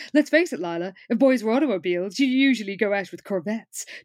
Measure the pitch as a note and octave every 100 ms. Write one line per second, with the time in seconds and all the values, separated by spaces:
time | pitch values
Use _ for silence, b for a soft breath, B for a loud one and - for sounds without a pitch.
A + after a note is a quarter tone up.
0 | B D4 D4 D#4 F4 A3+ F3 E3+ F#3+ F#3
1 | B A#3 C4+ B3+ A3 A#3+ D4 F#3+ F3+ F3
2 | G3 F#3 C4+ C4 C4+ A#3 G3 F#3+ G#3 G3+
3 | F#3 F3 - F#3+ D#3+ A3 - - - B